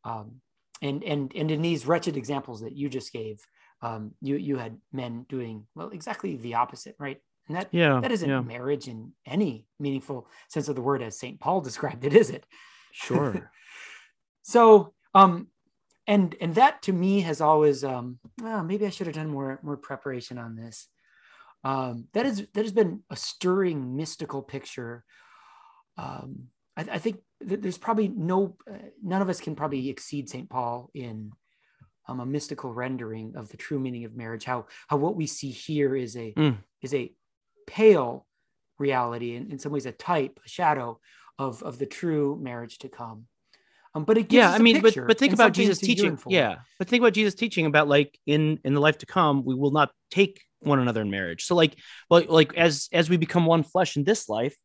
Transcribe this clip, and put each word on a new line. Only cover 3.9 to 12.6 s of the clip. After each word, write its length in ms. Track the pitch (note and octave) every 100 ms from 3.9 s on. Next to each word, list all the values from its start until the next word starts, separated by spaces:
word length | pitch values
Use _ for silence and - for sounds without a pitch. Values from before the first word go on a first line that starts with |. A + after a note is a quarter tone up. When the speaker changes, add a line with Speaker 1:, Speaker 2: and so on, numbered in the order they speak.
| A2+ G#2+ -
Speaker 1:
you, 160 | C3+ C#3+
you 200 | C#3+ C3+
had 220 | A#2 A2+ _
men 340 | C3 B2 A#2 B2+
doing, 380 | C3+ A#2 A2 A2 D#3+
well, 140 | E3
exactly 460 | F#3+ D#3 G#3+ F#3+ C#3
the 200 | A#2 A#2
opposite, 400 | B2 - - -
right? 200 | C#3+ C3+ _ _ _
And 80 | E3
that, 120 | F#3
Speaker 2:
Yeah, 280 | E3+ D#3+ C3
Speaker 1:
that 100 | F3
isn't 160 | A3+ D#3+
Speaker 2:
yeah. 120 | C3+
Speaker 1:
marriage 460 | A#2+ A#2 B2+ C#3+ C3
in 240 | A2+ A#2 _ -
any 420 | D#3+ G3 A2 G#2+ _
meaningful 480 | C#3+ C3+ - C3 - - _
sense 180 | D#3+ C#3+
of 80 | C3
the 60 |
word 220 | B2 C#3
as 160 | A#2 -
Saint 200 | B2 -
Paul 220 | D3 F#3
described 420 | C3+ - D3 A#2+ C3+
it, 80 |
is 180 | F3 A3
it? 140 | - _ -